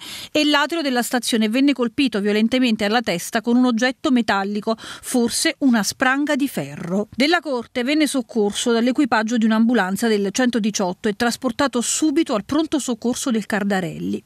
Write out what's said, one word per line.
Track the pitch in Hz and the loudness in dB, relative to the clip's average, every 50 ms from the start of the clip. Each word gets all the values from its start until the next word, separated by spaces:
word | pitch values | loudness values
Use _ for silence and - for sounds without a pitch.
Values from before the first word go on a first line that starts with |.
| - - - - - - | -6 -10 -14 -14 -10 -4
e | - 302 302 | 0 0 2
l'atrio | 294 294 285 294 294 339 339 | 2 2 2 2 0 -2 -2
della | 302 285 254 240 | -2 0 0 0
stazione | 226 - - 247 233 - - 220 220 | 0 0 -2 -4 -2 0 0 0 0
e | 214 | 2
venne | 214 269 269 285 277 | 2 2 2 2 2
colpito | - 247 233 - - 285 254 - 208 | 2 -2 -2 0 0 0 0 0 0
violentemente | 196 208 208 214 220 226 254 254 254 247 220 214 214 | 0 0 2 2 2 0 2 0 0 0 0 0 0
alla | 202 214 247 | 0 0 0
testa | 233 - 175 175 - - - 233 | 0 -2 -4 -4 -4 -4 -4 -2
con | 214 240 240 247 | 0 2 2 4
un | 254 | 4
oggetto | 254 240 214 247 254 269 - - 320 | 2 2 2 0 0 -2 -2 0 2
metallico, | 254 247 226 - 214 196 196 202 208 214 208 - 220 220 | 2 2 2 2 0 0 -2 -2 -4 -4 -4 -4 -4 -4
forse | - - - - - - - 254 233 233 - - - 330 302 - | -6 -12 -18 -16 -8 -2 0 0 0 0 0 -2 -2 -2 -2 0
una | 294 269 233 226 190 | 2 2 4 2 2
spranga | - - - - 254 262 277 294 285 302 262 | -2 -2 0 0 2 2 2 0 0 0 0
di | 285 262 | -2 -2
ferro. | - 202 143 139 143 147 - 165 180 202 202 - - | -4 -6 -8 -8 -8 -10 -8 -4 -4 -4 -4 -4 -2
Della | - 262 302 349 349 | 0 2 2 2 0
Corte | - 320 269 240 226 - - 254 240 | 0 -2 -6 -6 -6 -6 -6 -4 -2
venne | 254 302 311 311 277 | 0 2 2 2 2
soccorso | - 269 233 - - 240 202 202 202 - - 247 | 0 -2 -4 -2 0 0 0 0 0 -2 0 0
dall'equipaggio | 233 233 226 247 254 294 302 233 - 220 220 214 240 240 | 2 2 2 2 2 2 2 2 2 0 0 0 0 2
di | 220 | 2
un'ambulanza | 220 220 220 233 226 254 226 185 185 196 185 233 233 | 4 4 4 4 4 4 2 2 0 -2 -2 0 0
del | 220 202 196 196 | 2 2 0 0
centodiciotto | 190 - 254 247 - 240 202 220 202 - 208 175 185 - - 220 | 0 0 0 2 2 0 0 0 0 0 -2 -2 -2 -2 -4 -4
e | 202 - | -2 0
trasportato | 240 233 220 - - 262 233 - 285 269 - 247 | -2 -2 -2 -2 -4 -4 -2 0 0 0 0 -2
subito | 226 - - - 311 311 277 320 330 - 269 | -2 -2 -2 0 0 2 2 2 0 0 -2
al | 208 196 | -4 -2
pronto | - 269 302 330 302 - 294 | -2 0 0 0 0 -2 -2
soccorso | - - 240 - - 233 254 - - 277 | -2 -2 -4 -2 -2 -2 -2 -2 -2 -2
del | 233 226 196 | -2 -2 -2
Cardarelli. | - - 196 202 202 202 190 180 160 151 156 170 190 202 220 - | -2 -2 -2 0 0 0 -2 -2 -4 -6 -6 -6 -6 -6 -6 -8